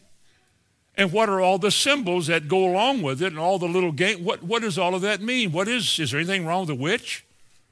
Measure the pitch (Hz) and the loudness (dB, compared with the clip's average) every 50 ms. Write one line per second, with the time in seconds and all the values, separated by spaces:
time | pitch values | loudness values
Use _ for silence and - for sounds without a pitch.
0 | _ - - - _ _ _ _ _ _ _ _ _ _ _ _ _ _ _ - | _ -20 -20 -20 _ _ _ _ _ _ _ _ _ _ _ _ _ _ _ 0
1 | 196 180 160 214 220 208 196 190 185 180 196 185 180 202 - - - - 285 294 | 0 2 2 2 2 2 2 4 4 4 4 4 2 2 2 2 2 2 2 2
2 | 226 180 180 180 165 147 165 165 156 143 185 190 190 180 180 190 220 262 277 240 | 0 0 -2 0 0 0 0 0 0 0 2 2 2 2 2 2 2 2 2 0
3 | 160 135 131 127 180 190 156 156 160 180 196 180 180 170 175 190 180 170 151 127 | -2 -2 -2 -2 -2 -4 -2 -2 0 0 0 0 0 0 0 0 0 0 0 0
4 | 180 202 220 175 175 202 262 - - 170 226 233 226 214 156 190 180 175 185 185 | 0 0 0 -2 -2 -4 -4 -4 -4 -2 -2 -2 -2 -2 -2 0 0 0 0 0
5 | 185 208 214 185 208 233 254 254 226 180 147 180 196 214 247 247 165 - - 160 | 0 0 -2 -2 -2 -2 -2 0 0 0 0 -2 0 0 -2 -2 -2 -2 -2 -2
6 | 156 120 139 143 165 180 196 190 170 160 175 190 190 156 147 120 135 165 214 254 | -2 -2 -2 -2 -2 -2 -2 -2 -2 -2 -2 -2 -2 -2 -4 -2 -2 -2 -2 -2
7 | - - - - - _ _ - - - - - _ _ | -4 -8 -12 -12 -14 _ _ -20 -20 -20 -20 -20 _ _